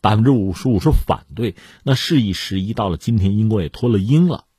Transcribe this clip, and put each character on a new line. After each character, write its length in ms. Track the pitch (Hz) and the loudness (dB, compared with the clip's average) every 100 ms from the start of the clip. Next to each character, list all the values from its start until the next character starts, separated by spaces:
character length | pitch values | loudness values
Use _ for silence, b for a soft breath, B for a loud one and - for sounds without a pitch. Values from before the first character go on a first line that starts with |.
百 160 | - 107 | 2 2
分 80 | |
之 60 | 117 | 4
五 200 | 131 95 | 2 0
十 140 | 87 135 | -4 -2
五 140 | 107 | 0
是 100 | 151 | 2
反 360 | 139 - 80 - - | 2 0 -6 -6 -8
对。 180 | 113 - B B | -8 -8 B B
那 100 | - | -2
事 260 | 131 - 160 | -2 2 0
已 120 | 107 | 0
时 280 | 92 - 95 | -4 -4 -6
移， 140 | 95 | -4
到 140 | 110 104 | -4 -4
了 80 | 82 | -4
今 220 | - 113 | -2 0
天， 200 | 95 104 | 0 0
英 100 | 110 | 0
国 140 | 107 | 0
也 60 | 78 | -2
脱 200 | - 123 | -4 0
了 120 | 107 | 0
英 260 | 98 147 175 | 2 2 2
了。 200 | 143 _ | -2 _